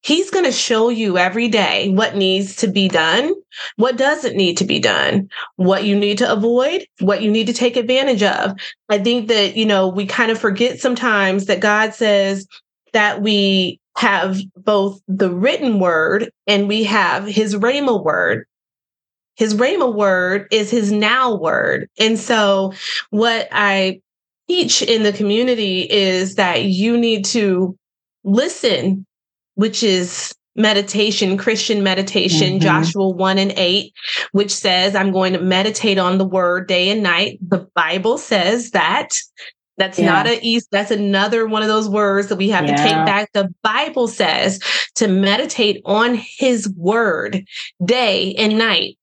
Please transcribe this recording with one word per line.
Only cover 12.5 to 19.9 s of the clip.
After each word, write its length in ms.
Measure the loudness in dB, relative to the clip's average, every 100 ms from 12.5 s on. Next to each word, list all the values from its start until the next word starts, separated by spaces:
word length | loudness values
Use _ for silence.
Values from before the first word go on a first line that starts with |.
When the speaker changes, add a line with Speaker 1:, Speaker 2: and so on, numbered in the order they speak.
| -20 _ _ _
Speaker 1:
that 300 | 0 0 0
we 580 | 0 2 2 2 0 -6 _ -2
have 420 | 0 0 0 -4 -6 -6
both 420 | 0 0 0 -6 -8
the 240 | -2 0
written 480 | 2 0 0 0 2
word 500 | 2 2 2 0 -4 _ 0
and 220 | 2 2
we 160 | -2
have 420 | 0 0 0 -2 -2
his 300 | -2 -2 0
Rhema 480 | 0 0 0 0
word. 420 | 0 0 0 -2 -8 _ _ _ _ _ _ _ _ -4
His 160 | -2
Rhema 400 | 2 0 2 0